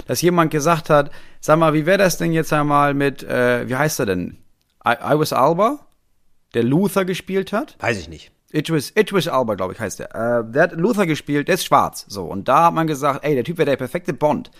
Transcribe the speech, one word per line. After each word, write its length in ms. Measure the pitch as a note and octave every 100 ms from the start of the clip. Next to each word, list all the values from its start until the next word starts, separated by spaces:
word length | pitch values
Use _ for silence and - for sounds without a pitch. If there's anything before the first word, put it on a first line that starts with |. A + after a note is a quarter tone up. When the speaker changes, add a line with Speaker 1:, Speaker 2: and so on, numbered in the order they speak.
| -
Speaker 1:
dass 140 | B2
jemand 280 | E3+ F3 D#3+
gesagt 400 | D3+ C#3+ E3 -
hat, 220 | D3 C#3 - - -
sag 180 | - D#3
mal, 140 | E3
wie 120 | D3+ D3+
wär 120 | G3
das 200 | F#3+ -
denn 140 | E3
jetzt 220 | D#3+ D3+
einmal 400 | D3+ D3 C#3+ C#3+
mit, 280 | C#3+ C#3 C3+
äh, 460 | - B2 B2 A#2+ A2+
wie 80 | B2+
heißt 240 | D#3 -
er 60 | A2+
denn? 320 | F2+ F2 - - _ _ _ -
I-, 60 | A#2 -
Idris 200 | D3+ D3+
Elba? 460 | A#2+ C#3 E3+ A3 D4 - _ _ _ _ _ _
Der 100 | A2+
Luther 400 | A#2 D3+ G3+ G3
gespielt 480 | F#3 F3+ - F#3+ F#3+
hat? 240 | G3+ G#3 -
Speaker 2:
Weiß 180 | A#2 G#2+
ich 80 | D#2
nicht. 240 | D#2 - _ _
Speaker 1:
Idris, 400 | D3+ D3+ D#3+ A#2+ -
Idris 320 | - G3 E3
Elba, 260 | C3 A#2
glaub 180 | G2 F#2+
ich, 80 | F#2
heißt 200 | G2+ -
der. 160 | - -
Äh, 360 | A#2 A#2+ A2+
der 120 | B2
hat 80 | F3+
Luther 320 | E3 F#3+ G#3 F3+
gespielt, 420 | D3+ - C#3+ C#3
der 40 | F3+
ist 100 | -
schwarz. 400 | C#3 E2+ - -
So, 160 | G2+
und 240 | D#2+ F#2 F#2+
da 180 | C#3 E3+
hat 80 |
man 140 | D#3+ D#3+
gesagt, 360 | C#3+ C#3+ C3+
ey, 120 | D3 C#3
der 80 |
Typ 160 | A#2+ E3
wär 60 | C#3+
der 100 | C3
perfekte 360 | B2+ F3 -
Bond. 360 | B2+ D3+ A2 - -